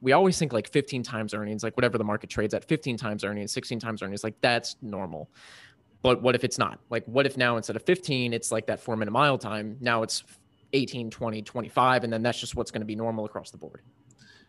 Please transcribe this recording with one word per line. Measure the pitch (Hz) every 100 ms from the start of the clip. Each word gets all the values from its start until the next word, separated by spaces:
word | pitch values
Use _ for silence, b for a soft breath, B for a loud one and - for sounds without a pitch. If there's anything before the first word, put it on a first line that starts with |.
we | 127
always | 151 190 -
think, | 156
like, | 113 -
fifteen | 147 139 131
times | 110 110 107
earnings, | 107 104 107
like, | 113 123
whatever | 123 117
the |
market | 107 107 -
trades | - 104
at, | 107 -
fifteen | 117 - 113
times | 110 104
earnings, | 101 104 101
sixteen | 127 - 117
times | 113 107
earnings, | 98 101
like, | 113 -
that's | 127 120 - -
normal. | 113 98 90 78 78 B B B B B _ _ 127
But | 117
what | 127 120
if |
it's | 127 -
not? | 98 - _
Like, | 117 113
what | 127 139
if | 131
now | 123 117
instead | 107 107
of |
fifteen, | - 180 156 131 120
it's, | 117 -
like, | 113 113
that | 107
four-minute | - 110 104
mile | 120 147 127
time, | 107 107 110 120
now | 120 117
it's | 113 - - - _ _ _
eighteen, | 139 120 127 113
twenty, | - 117 107
twenty-five, | 104 123 107 127 127 127
and | 117
then | 113
that's | 120 -
just | 120 120
what's | 117
gonna | 120 107
be | 107
normal | 113 110 107
across | 98 -
the | -
board. | 80 - _ _ _ b b b